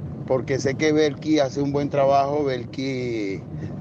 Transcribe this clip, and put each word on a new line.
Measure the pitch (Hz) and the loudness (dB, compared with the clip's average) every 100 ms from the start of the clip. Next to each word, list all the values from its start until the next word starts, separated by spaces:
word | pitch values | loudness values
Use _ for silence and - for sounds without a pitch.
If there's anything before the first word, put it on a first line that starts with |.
| - - - | -10 -8 -2
porque | 131 113 131 | 0 0 0
sé | 143 123 | 0 2
que | 156 | 2
Belki | 151 151 139 151 151 | 4 2 0 2 2
hace | 135 123 | 2 0
un | 143 | -2
buen | 143 143 | 0 0
trabajo. | 143 135 139 139 147 | 2 4 4 4 0
Belki | 143 123 117 - 135 131 123 113 98 92 - - - - | 0 -2 -6 -6 -4 -4 -2 -2 -2 -4 -8 -10 -8 -2